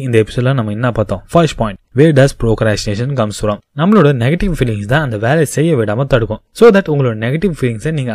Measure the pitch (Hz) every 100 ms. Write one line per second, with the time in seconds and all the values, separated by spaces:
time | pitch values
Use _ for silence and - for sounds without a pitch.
0 | 135 113 107 - 123 135 107 107 123 110
1 | 104 98 - 170 165 - 110 95 _ 120
2 | 160 139 135 - 117 107 110 101 - 104
3 | 123 135 107 104 107 101 _ 139 170 214
4 | 143 135 117 175 202 160 123 107 104 139
5 | 143 110 113 156 147 - 160 143 107 107
6 | 139 131 110 107 _ - 233 196 190 147
7 | 127 110 113 156 202 156 127 110 147 160
8 | 127